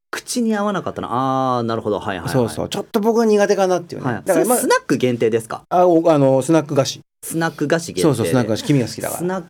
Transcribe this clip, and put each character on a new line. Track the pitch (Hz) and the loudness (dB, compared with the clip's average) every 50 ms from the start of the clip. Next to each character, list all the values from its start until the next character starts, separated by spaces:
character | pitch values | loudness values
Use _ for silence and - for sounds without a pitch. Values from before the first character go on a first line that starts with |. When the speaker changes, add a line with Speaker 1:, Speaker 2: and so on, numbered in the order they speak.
| _ _ - | _ _ -12
Speaker 1:
口 | - - - - 254 | -12 -10 -6 -4 -4
に | 233 220 220 | -2 -2 -2
合 | 202 | -2
わ | 202 208 | -2 -2
な | 202 175 | -2 -4
か | - - | -6 -6
っ | 90 | -8
た | 101 | -8
な。 | 92 - | -6 -4
あ | 110 123 131 135 131 131 131 131 123 120 | -2 -2 0 0 0 0 0 0 0 -2
ー、 | |
な | 117 113 113 | -2 -2 -4
る | 113 | -4
ほ | 107 107 | -2 -2
ど。 | 104 90 | -2 -2
は | - 107 98 | -2 -6 -6
い | 87 | -6
は | |
い | 85 | -6
は | - | -2
い。 | |
Speaker 2:
そ | 165 131 120 | 0 0 0
う | 107 | 0
そ | - - - | -2 -6 -8
う。 | - | -6
ち | - | -6
ょ | - | -8
っ | - | -8
と | - - 220 | -4 -4 -2
僕 | 202 226 220 233 | 0 2 2 2
は | 233 | 2
苦 | 220 214 208 202 196 | 4 4 4 4 2
手 | 208 | 2
か | 185 196 | 2 2
な | 185 180 175 | 0 0 -2
っ | |
て | 175 175 127 | -2 -8 -12
い | 107 | -6
う | |
ね。 | 123 131 | -4 -4
Speaker 1:
は | 117 98 | -4 -4
い。 | - | -2
Speaker 2:
だ | - 175 | 0 2
か | - | 2
ら、 | - | 2
ま | 220 247 | 2 2
あ、 | 226 | 0
Speaker 1:
そ | 220 | 2
れ | 320 | 2
ス | 480 508 | 0 0
ナ | |
ッ | - | 2
ク | - 151 | 0 0
限 | 110 120 127 120 113 | 0 2 0 0 2
定 | 123 113 | 2 2
で | 110 113 | 2 0
す | 113 - | -2 -4
か？ | - - - _ | -10 -12 -8 _
Speaker 2:
あ、 | - 180 180 185 | 2 4 4 6
お、 | 170 160 165 170 | 4 4 4 4
あ | 160 143 | 4 6
の、 | 139 135 135 135 | 4 4 4 2
ス | 127 - | 2 2
ナ | 165 160 | 2 2
ッ | |
ク | 147 143 147 | 2 2 0
菓 | 135 135 | 0 0
子。 | - - - - _ _ _ | 0 -4 -10 -16 _ _ _
Speaker 1:
ス | - - - | -14 -8 -4
ナ | 165 165 165 | -2 -2 -4
ッ | |
ク | - - 156 | -2 -4 -2
菓 | 139 165 170 | 0 0 -2
子 | 170 - | -2 -4
限 | 92 | -4
定 | - | 0
で。 | |
Speaker 2:
そ | 175 160 | 2 2
う | 131 | 2
そ | 110 | 2
う、 | 113 | 0
ス | 104 | 0
ナ | - 127 | 2 0
ッ | 120 | 0
ク | 107 | 0
菓 | 110 104 | -2 -4
子。 | - | 0
君 | - 147 135 | 0 2 2
が | 117 | 0
好 | 110 | -2
き | - - | -6 -8
だ | 98 - | -6 -6
か | 113 | -6
ら。 | - | -4
Speaker 1:
ス | 170 | -4
ナ | 180 185 190 | -4 -4 -6
ッ | 170 - | -8 -8